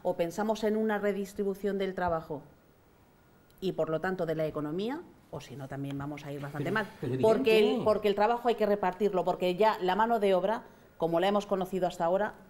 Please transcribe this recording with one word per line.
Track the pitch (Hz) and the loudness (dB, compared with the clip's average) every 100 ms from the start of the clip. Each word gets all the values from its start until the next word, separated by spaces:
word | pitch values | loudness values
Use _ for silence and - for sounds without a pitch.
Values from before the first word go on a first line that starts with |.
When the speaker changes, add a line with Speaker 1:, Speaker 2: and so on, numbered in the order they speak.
Speaker 1:
o | 180 180 | -4 -2
pensamos | 170 165 214 214 | -2 -2 -2 0
en | 220 214 | 0 0
una | 220 208 | 0 0
redistribución | 202 202 196 - 202 196 202 196 | -2 -2 -6 -4 -4 -4 -4 -2
del | 190 | -4
trabajo | 185 180 165 160 143 - - _ _ _ _ _ _ _ _ _ - | -2 -2 -2 -4 -10 -12 -20 _ _ _ _ _ _ _ _ _ -8
y, | 190 | -4
por | 160 156 | -2 -2
lo | 160 | -2
tanto, | 185 185 160 | -2 -2 -2
de | |
la | 156 156 | -2 -2
economía, | 151 147 160 220 294 - - _ | -2 -4 -4 -4 -6 -10 -20 _
o | - | -14
si | - 123 | -14 -14
no, | 135 | -10
también | 139 139 139 | -8 -8 -6
vamos | 143 147 143 | -8 -10 -10
a | |
ir | 143 | -10
bastante | 143 143 | -8 -6
Speaker 2:
Pero, | 143 | -2
Speaker 1:
mal. | 214 208 - | -2 -4 -6
Speaker 2:
pero | 135 131 | -6 2
Speaker 1:
Porque | 220 220 240 220 | 4 4 6 6
el, | |
Speaker 2:
evidente. | 214 247 214 | 6 4 2
Speaker 1:
porque | 208 208 | 2 2
el | 202 | 2
trabajo | 214 240 240 | 2 2 0
hay | 233 | 0
que | 208 | 2
repartirlo, | 202 185 180 202 185 | 2 0 0 0 2
porque | 175 175 180 180 | 0 0 0 4
ya | 220 - | 2 4
la | 185 185 | 0 2
mano | 226 233 | 2 4
de | 202 | 4
obra, | 185 190 233 - - - - | 4 2 -2 -6 -20 -20 -4
como | 165 170 | 0 2
la | 190 | 2
hemos | 208 196 | 2 0
conocido | 190 185 190 175 | -2 -2 -2 -2
hasta | - 170 | 0 0
ahora, | 185 208 - | 2 0 -6